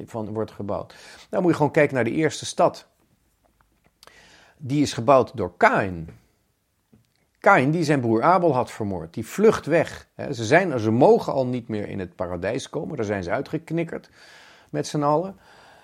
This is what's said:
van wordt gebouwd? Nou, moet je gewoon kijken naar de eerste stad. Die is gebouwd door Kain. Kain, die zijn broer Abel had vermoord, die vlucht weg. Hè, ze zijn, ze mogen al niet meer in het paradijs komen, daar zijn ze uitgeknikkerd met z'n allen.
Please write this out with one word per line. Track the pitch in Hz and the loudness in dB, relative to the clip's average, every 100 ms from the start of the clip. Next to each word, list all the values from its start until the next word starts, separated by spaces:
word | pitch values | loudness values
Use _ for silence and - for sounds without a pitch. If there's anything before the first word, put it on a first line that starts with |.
| - | -12
van | 113 104 | -10 -8
wordt | 107 107 | -6 -6
gebouwd? | - 101 90 - - - - - | -8 -8 -6 -8 -16 -20 -20 -6
Nou, | 208 | 0
moet | 180 | 2
je | 151 | 2
gewoon | 147 | 2
kijken | 160 147 | 4 2
naar | 135 | 2
de | 117 | -2
eerste | 156 156 - - | 0 -2 -2 -6
stad. | - 165 - - _ _ _ _ _ _ _ _ _ _ _ - - _ _ _ _ | 0 0 0 -12 _ _ _ _ _ _ _ _ _ _ _ -20 -20 _ _ _ _
Die | 117 147 | -4 0
is | 131 | 0
gebouwd | - 117 135 110 113 | 0 4 4 4 -2
door | 90 - | -6 2
Kain. | 220 214 98 85 82 - _ _ _ _ _ _ _ _ _ _ _ _ | 2 2 -2 -6 -12 -16 _ _ _ _ _ _ _ _ _ _ _ _
Kain, | 208 196 135 | 4 4 4
die | 170 | 0
zijn | 147 143 | 0 0
broer | 120 110 | 2 2
Abel | 147 185 170 | 4 4 2
had | 127 117 | 0 -2
vermoord, | - 104 90 80 | -6 -6 -6 -8
die | - - | -12 -10
vlucht | - 220 - 139 | 2 2 2 0
weg. | 160 123 - - | 0 0 -6 -18
Hè, | - 127 | -12 -10
ze | 120 | -6
zijn, | 110 160 190 131 | 2 2 2 0
ze | 107 | 0
mogen | 117 170 226 - | 4 6 6 2
al | 135 127 | -4 -4
niet | 127 117 | -6 -6
meer | 107 101 | -8 -6
in | 101 | -8
het | 90 | -10
paradijs | - 90 87 95 131 - | -8 -8 -4 -4 -4 -8
komen, | 143 185 147 | -10 -8 -6
daar | |
zijn | 104 101 | -4 -4
ze | 87 | -4
uitgeknikkerd | 117 147 160 - 160 165 - - _ - - - - _ | -4 -4 -10 -6 -6 -6 -10 -14 _ -20 -20 -20 -20 _
met | 147 143 | -8 -6
z'n | 151 | -2
allen. | 147 151 190 190 _ - - - | 0 0 -2 -12 _ -20 -20 -20